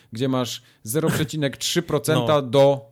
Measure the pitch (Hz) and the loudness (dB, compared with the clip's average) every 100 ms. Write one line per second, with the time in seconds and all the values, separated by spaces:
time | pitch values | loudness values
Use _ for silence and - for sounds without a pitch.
0 | _ 110 135 131 120 - - _ 107 143 | _ -4 -2 -2 -4 -8 -16 _ -6 -2
1 | 160 - 151 156 139 - - 175 170 147 | 0 0 -4 -4 -4 -4 -4 -2 -2 -2
2 | 151 131 120 147 127 139 139 135 - | 0 0 2 0 2 4 4 4 -4